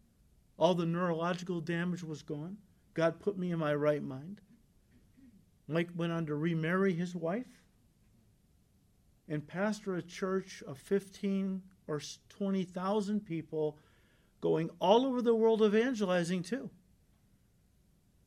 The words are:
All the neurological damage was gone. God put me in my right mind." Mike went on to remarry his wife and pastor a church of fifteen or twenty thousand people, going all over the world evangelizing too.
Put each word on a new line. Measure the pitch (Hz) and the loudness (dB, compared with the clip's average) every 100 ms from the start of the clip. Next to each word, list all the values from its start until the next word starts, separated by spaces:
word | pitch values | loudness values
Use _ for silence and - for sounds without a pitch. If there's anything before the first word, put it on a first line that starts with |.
| _ _ _ _ _ - | _ _ _ _ _ 2
All | 165 | 4
the | 175 165 | 4 0
neurological | 170 180 160 170 175 180 170 | 0 0 0 -2 -2 -4 -4
damage | 170 170 175 175 | -2 -2 -2 -4
was | 160 147 | -6 -10
gone. | - 147 165 208 - _ _ | -8 -8 -8 -12 -18 _ _
God | - 165 160 | 2 2 2
put | 202 190 | -4 -2
me | 180 | -2
in | 165 | 0
my | 151 | 0
right | 147 147 147 | 2 2 2
mind." | 143 131 160 208 - - _ _ _ - _ _ - - _ _ - | -2 -8 -10 -14 -18 -20 _ _ _ -20 _ _ -20 -20 _ _ -4
Mike | 160 175 175 | -2 -2 -2
went | 170 | -2
on | 165 156 | -2 -2
to | |
remarry | 147 170 160 156 185 196 | -2 0 0 0 2 2
his | 170 180 | 0 -4
wife | 180 160 214 254 - _ _ _ _ _ _ _ _ _ _ _ _ _ _ _ _ - | -4 -4 -4 -6 -16 _ _ _ _ _ _ _ _ _ _ _ _ _ _ _ _ -8
and | 151 147 | -8 -6
pastor | 175 208 214 196 180 | -4 -2 -4 -4 -6
a | |
church | 175 - 190 190 185 - - | -6 -6 -2 -2 -4 -14 -14
of | 135 | -10
fifteen | - 196 196 - 196 196 190 190 - - - | -2 -2 -2 -6 -2 0 -2 -4 -8 -16 -6
or | 151 - - - | -6 -6 -14 -14
twenty | - 196 190 | -4 0 0
thousand | 180 180 185 214 196 208 | -2 -4 0 0 0 -2
people, | 208 165 151 156 151 151 _ _ _ _ _ - | -2 -6 -4 -2 -2 -4 _ _ _ _ _ -4
going | 165 160 165 - | 0 2 0 0
all | 180 226 269 | 6 6 6
over | 247 | 2
the | 233 | 2
world | 226 226 220 | 4 4 6
evangelizing | 214 214 247 226 190 180 170 185 | 6 4 2 0 2 2 2 -2
too. | 165 262 247 - _ _ _ _ _ _ _ _ _ _ _ _ _ _ | -2 -6 -8 -16 _ _ _ _ _ _ _ _ _ _ _ _ _ _